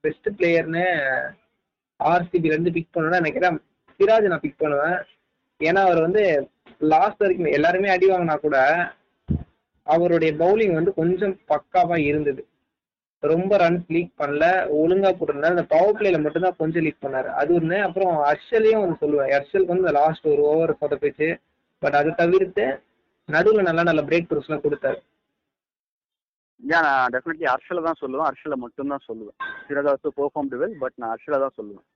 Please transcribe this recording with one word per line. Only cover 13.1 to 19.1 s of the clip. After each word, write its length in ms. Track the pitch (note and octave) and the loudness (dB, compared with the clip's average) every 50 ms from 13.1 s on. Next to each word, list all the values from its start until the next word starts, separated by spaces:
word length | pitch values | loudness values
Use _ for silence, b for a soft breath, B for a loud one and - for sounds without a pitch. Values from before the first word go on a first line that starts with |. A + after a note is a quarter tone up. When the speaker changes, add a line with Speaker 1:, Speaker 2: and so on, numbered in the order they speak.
| _ _ - D3+ | _ _ -2 0
Speaker 1:
ரொம்ப 200 | D#3+ E3+ F#3 G3 G3+ G3 | 0 0 2 2 2 4
ரன்ஸ் 300 | F3 E3 F3 F3 F3 _ D#3+ | 4 2 2 0 -4 _ -2
லீக் 180 | E3+ F3 E3+ _ _ | -4 -4 -4 _ _
பண்ணல, 240 | D3+ C#3+ C#3+ D3 D#3+ E3+ F#3 F#3 - - D3 D3+ | -6 -4 -2 0 2 2 2 0 0 0 0 2
ஒழுங்கா 300 | D#3+ E3 F3+ G3 G3 F#3+ | 2 2 2 2 2 2
போட்டிருந்தாரு. 440 | F3+ F3 E3 D3 C#3+ C#3+ D3+ E3 F3+ | 0 0 -4 -4 -4 0 0 0 0
அந்த 100 | F3 D#3 - D#3 | 0 0 2 2
பவர் 220 | D#3+ F3+ G#3 G#3+ G#3+ | 4 4 4 2 2
பிளேல 200 | G#3 G3 F3+ D#3 D3+ | 0 0 0 2 0
மட்டும்தான் 360 | D3+ D3+ E3 F3+ F#3 F3 _ | -2 -2 0 -2 -2 -2 _
கொஞ்சம் 220 | D#3+ D#3 E3 F3 D#3+ | -4 -2 -2 -2 -2
லீக் 180 | D#3 C#3+ _ - | -2 -4 _ -10
பண்ணாரு, 260 | C3+ C3+ C3 C3 - - - | -6 -6 -6 -6 -4 -4 -4
அது 100 | D3 D3+ F3 F3 | 0 0 2 0
ஒண்ணு. 180 | D#3+ D#3+ F3 G3+ G3+ | 2 0 -2 -2 -2
அப்புறம் 260 | F3+ F3 F#3+ F#3+ F3+ E3 D3+ C#3+ C#3+ | -2 -2 -2 0 0 0 0 2 0
ஹர்ஷலையும் 520 | D3+ D3 - - A#3+ A3 A3 A3 A3 G#3+ G3+ | 0 -2 -4 -2 0 2 4 4 4 2 0
வந்து 160 | F3 D#3+ - D#3 | -2 -2 -2 -2
சொல்லுவேன், 260 | D3 | -2